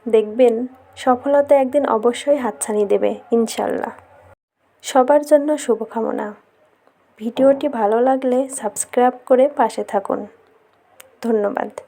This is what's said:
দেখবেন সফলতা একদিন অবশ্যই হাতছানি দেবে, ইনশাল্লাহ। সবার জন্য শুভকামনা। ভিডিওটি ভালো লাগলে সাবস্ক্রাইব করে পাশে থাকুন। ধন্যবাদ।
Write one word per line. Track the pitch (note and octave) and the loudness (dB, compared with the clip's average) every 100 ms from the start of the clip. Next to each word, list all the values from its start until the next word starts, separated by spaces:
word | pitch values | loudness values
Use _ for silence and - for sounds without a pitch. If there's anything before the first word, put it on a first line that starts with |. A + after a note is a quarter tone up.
| A#3 | 2
দেখবেন | A3 G#3+ A3 B3 A3+ B3+ - _ - | 0 0 2 2 2 -6 -12 _ -4
সফলতা | C4+ B3 C#4+ C#4+ C#4+ C#4+ | 0 0 2 0 4 2
একদিন | C4+ C#4+ C4+ | 2 0 0
অবশ্যই | A3 A#3 A#3+ C#4+ C#4+ | 0 0 -2 0 0
হাতছানি | A#3+ G#3 - G#3 G3+ | 0 -6 -4 -2 0
দেবে, | G3+ G3+ G#3 - | 2 0 -4 -2
ইনশাল্লাহ। | A#3 A3+ - G3+ - - - _ - - _ _ _ _ _ | 0 0 -2 -4 -4 -8 -12 _ -20 -20 _ _ _ _ _
সবার | - C4+ B3+ D4 D4 | -2 0 4 2 4
জন্য | D4+ D4 D4+ | 2 4 -4
শুভকামনা। | - A3 A3 A3+ A3+ - G#3 G3+ _ _ _ _ _ _ _ _ | -2 -4 -4 -6 -4 -4 -8 -12 _ _ _ _ _ _ _ _
ভিডিওটি | A3 A3+ C4+ C#4 D4 | -10 2 2 4 -2
ভালো | B3+ G#3 A3+ | -2 0 2
লাগলে | B3+ C4 C4 B3 C4+ | 2 0 0 -2 -2
সাবস্ক্রাইব | - G#3+ - - B3 B3 B3+ - | -6 -8 -8 -4 2 0 0 0
করে | B3+ C#4+ | 4 4
পাশে | C#4+ A3+ - | 2 -2 -2
থাকুন। | G#3 G3+ - - G3+ _ _ _ _ _ _ _ - _ | -4 -4 -4 -6 -6 _ _ _ _ _ _ _ -20 _
ধন্যবাদ। | A#3 A3 G3+ - G#3+ - | -2 -2 -2 -4 -8 -10